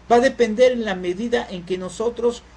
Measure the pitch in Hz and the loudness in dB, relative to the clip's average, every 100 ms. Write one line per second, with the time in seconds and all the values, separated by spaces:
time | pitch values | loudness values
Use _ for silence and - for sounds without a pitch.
0 | - 240 262 262 233 214 254 240 214 185 | 2 4 4 2 0 4 4 4 -4 -4
1 | 180 185 233 233 - 180 175 180 185 - | -4 -4 -2 -2 -4 -10 -6 -6 -6 -4
2 | 233 233 233 233 - | -6 -2 -2 -4 -16